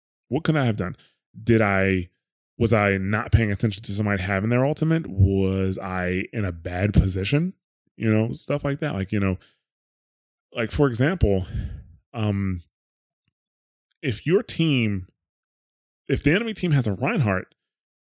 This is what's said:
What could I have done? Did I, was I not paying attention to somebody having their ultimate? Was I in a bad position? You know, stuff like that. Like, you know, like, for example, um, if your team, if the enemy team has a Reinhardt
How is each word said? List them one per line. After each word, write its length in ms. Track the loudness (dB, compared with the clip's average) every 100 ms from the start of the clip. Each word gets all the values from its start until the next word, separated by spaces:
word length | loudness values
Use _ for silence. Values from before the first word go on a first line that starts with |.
| _ _ -6
What 160 | -2
could 140 | 0 2
I 80 | 2
have 100 | 0
done? 220 | -4 -8 _ _ _ -6
Did 200 | 2 4
I, 480 | 4 2 2 0 -2 _ _ _ _ -2
was 160 | 2
I 240 | 2 2 0
not 340 | 0 -4 2
paying 180 | 2 2
attention 320 | 0 -2 -4
to 100 | -6
somebody 280 | -4 0 -2
having 280 | 0 -2 0
their 160 | 0 0
ultimate? 420 | 0 0 0 -2
Was 680 | 2 2 4 2 0 -2 -4
I 480 | -6 -4 -2 -2 -4
in 100 | -6
a 80 | -6
bad 420 | -6 -8 -2 2
position? 600 | 4 4 2 0 0 0 -6 _ _ _ -4
You 160 | 0
know, 220 | 2 0
stuff 320 | -4 -6 -4 -4
like 160 | -4
that. 120 | -4
Like, 200 | -4 -2
you 80 | 0
know, 160 | 0 -2 _ _ _ _ _ _ _ _ _ _ _
like, 180 | -6 -4
for 160 | 0 2
example, 600 | 2 0 2 2 2 -2 -6 -8 -10 -18 -20 _
um, 480 | -4 -2 0 -2 -4 -10 _ _ _ _ _ _ _ _ _ _ _ _ _
if 260 | -4 -4 0
your 160 | 0
team, 640 | 0 0 0 2 0 -2 -6 _ _ _ _ _ _ _ _ _ -4
if 140 | 0
the 100 | 2
enemy 200 | 2 0
team 180 | -4 0
has 160 | 2 2
a 60 |
Reinhardt 600 | -2 0 0 2 0 -4 _ _ _ _ _